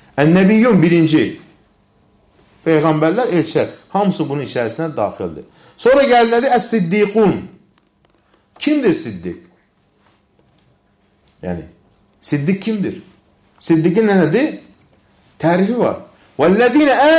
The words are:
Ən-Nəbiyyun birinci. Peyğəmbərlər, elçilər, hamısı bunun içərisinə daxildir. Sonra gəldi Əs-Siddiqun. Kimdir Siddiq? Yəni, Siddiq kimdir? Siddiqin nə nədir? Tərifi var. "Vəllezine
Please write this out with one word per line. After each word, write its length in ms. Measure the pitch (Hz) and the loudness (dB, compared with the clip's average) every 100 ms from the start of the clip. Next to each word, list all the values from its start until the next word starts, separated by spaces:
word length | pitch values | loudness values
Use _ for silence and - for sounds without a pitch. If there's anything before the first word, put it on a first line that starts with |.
| _ - | _ -2
Ən-Nəbiyyun 600 | 156 180 190 220 247 185 | 2 4 4 4 4 4
birinci. 420 | 165 170 156 147 95 - - _ _ _ _ _ _ _ _ _ _ _ 160 | 4 2 2 2 0 -6 -20 _ _ _ _ _ _ _ _ _ _ _ 0
Peyğəmbərlər, 680 | 156 160 156 160 214 240 | 2 2 0 0 0 -2
elçilər, 400 | 175 - 147 101 - _ | -2 -2 -4 -4 -8 _
hamısı 360 | 196 202 185 139 | -2 -2 -2 -6
bunun 160 | 143 120 | -6 -6
içərisinə 460 | 127 113 151 160 123 | -6 -6 -6 -8 -4
daxildir. 500 | 98 - 90 78 - _ - _ | -6 -6 -10 -10 -20 _ -20 _
Sonra 280 | 233 277 277 | 2 2 4
gəldi 460 | 240 226 233 262 240 | 2 2 0 0 -2
Əs-Siddiqun. 800 | - 226 165 208 208 220 190 107 - - _ _ _ _ _ _ _ _ _ - | 0 -4 -2 0 0 2 0 0 -10 -20 _ _ _ _ _ _ _ _ _ -6
Kimdir 340 | 285 302 233 | -2 0 0
Siddiq? 480 | - 117 92 90 82 - _ _ _ _ _ _ _ _ _ _ _ _ _ _ _ _ _ _ _ | -2 -6 -10 -12 -14 -20 _ _ _ _ _ _ _ _ _ _ _ _ _ _ _ _ _ _ _
Yəni, 220 | 90 87 - _ _ _ _ _ | -10 -10 -12 _ _ _ _ _
Siddiq 400 | - 143 147 190 | -6 -4 -2 -4
kimdir? 400 | 220 220 127 - - _ _ _ _ _ | -4 -6 -6 -8 -18 _ _ _ _ _
Siddiqin 480 | - 160 170 190 214 | 0 2 2 2 2
nə 80 | 190 | 2
nədir? 360 | 151 208 302 - - _ _ _ _ _ _ - | 2 0 -2 -6 -20 _ _ _ _ _ _ -4
Tərifi 380 | 160 180 196 247 | -2 0 0 -2
var. 200 | 131 92 - _ _ - | -4 -4 -14 _ _ -2
"Vəllezine 560 | 165 208 240 285 285 233 294 | 0 2 2 2 2 4 4